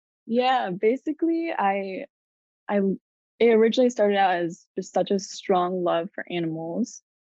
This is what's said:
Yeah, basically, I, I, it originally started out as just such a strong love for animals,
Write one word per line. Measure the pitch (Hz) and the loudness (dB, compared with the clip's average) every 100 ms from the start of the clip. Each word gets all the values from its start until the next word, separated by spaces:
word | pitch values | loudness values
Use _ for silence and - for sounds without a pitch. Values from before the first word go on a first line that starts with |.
| _ _ - | _ _ -4
Yeah, | 226 254 254 214 | 0 2 2 0
basically, | 180 214 262 - 302 330 330 330 | 0 0 0 -2 -2 -2 -2 -2
I, | - 196 196 196 185 - _ _ _ _ _ - | -2 0 -2 -4 -8 -12 _ _ _ _ _ -4
I, | 202 196 180 _ _ _ - | 0 0 -2 _ _ _ 0
it | 233 | 4
originally | 220 226 226 247 | 6 4 4 2
started | 247 208 202 | 2 2 4
out | 196 175 | 2 2
as | 170 175 _ - | -2 -6 _ -12
just | 185 | -6
such | - 185 | -4 0
a | 202 | -2
strong | 190 - - 185 180 185 | -4 -8 -2 0 0 -2
love | 175 170 170 | 0 -2 -2
for | - - | -10 -8
animals, | 175 165 160 165 170 247 - _ _ | -6 -4 -6 -6 -6 -6 -8 _ _